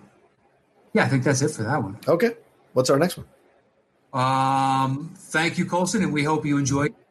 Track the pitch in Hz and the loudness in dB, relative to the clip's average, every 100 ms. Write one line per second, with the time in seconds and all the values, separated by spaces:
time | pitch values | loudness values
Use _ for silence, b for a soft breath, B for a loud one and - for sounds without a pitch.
0 | - _ _ _ _ _ _ _ _ 214 | -18 _ _ _ _ _ _ _ _ 0
1 | 131 135 123 127 151 - 107 143 98 101 | 2 2 2 0 0 -2 -4 -4 -4 -4
2 | - 165 233 - - _ _ 127 127 139 | 0 2 2 -2 -16 _ _ 0 2 2
3 | 175 - - _ _ _ _ _ _ _ | 2 -4 -18 _ _ _ _ _ _ _
4 | _ 131 131 131 135 135 135 135 135 135 | _ -2 0 2 2 2 0 0 0 -4
5 | 160 - - 156 165 165 170 175 185 226 | -8 -16 -6 -2 0 -2 -2 0 0 0
6 | 160 147 143 156 151 143 131 139 147 - | 0 0 0 0 0 0 0 0 -2 -4
7 | _ | _